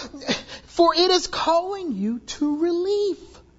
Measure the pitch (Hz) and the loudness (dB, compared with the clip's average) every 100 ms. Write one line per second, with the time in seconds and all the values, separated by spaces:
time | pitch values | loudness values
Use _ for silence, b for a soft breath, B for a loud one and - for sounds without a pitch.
0 | B 285 - B B B - - 339 320 | B -12 -6 B B B -8 2 4 4
1 | 359 359 - - - 330 370 403 359 196 | 4 4 0 -2 2 2 0 -6 -6 -4
2 | 202 233 - - 294 294 339 349 370 415 | -2 -4 -8 -4 -2 0 0 0 0 0
3 | 403 330 - - - | 0 -4 -10 -20 -20